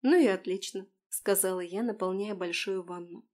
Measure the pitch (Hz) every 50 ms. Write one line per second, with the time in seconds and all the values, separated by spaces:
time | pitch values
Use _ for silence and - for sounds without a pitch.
0 | - 254 320 359 311 226 190 180 - 185 185 196 - - - 190 190 _ _ _
1 | _ _ - - - - 202 190 208 190 185 180 180 170 175 202 233 240 208 -
2 | 185 185 185 196 202 208 208 185 185 170 175 - - 202 190 190 180 170 180 180
3 | 175 170 170 - - _